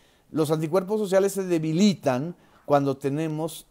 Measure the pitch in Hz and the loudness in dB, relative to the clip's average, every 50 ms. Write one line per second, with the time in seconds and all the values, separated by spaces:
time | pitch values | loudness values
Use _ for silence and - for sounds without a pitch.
0 | _ _ _ _ _ _ - 147 160 139 160 156 160 151 156 190 190 185 214 214 | _ _ _ _ _ _ -2 -2 0 0 0 -2 -2 0 0 0 0 0 -2 -2
1 | 214 180 190 190 196 196 196 196 190 180 175 165 156 156 156 170 208 208 170 - | -2 2 2 2 2 2 0 -2 -2 0 0 0 0 0 2 4 4 4 4 2
2 | - 139 127 123 147 175 175 - _ _ _ _ _ - 143 143 139 139 135 139 | 0 -2 0 0 -2 -6 -10 -14 _ _ _ _ _ 2 2 2 2 2 -2 -2
3 | - 135 139 151 160 160 151 151 160 160 - - - _ | -2 -4 -2 -2 -2 -4 -4 -6 -6 -8 -8 -12 -18 _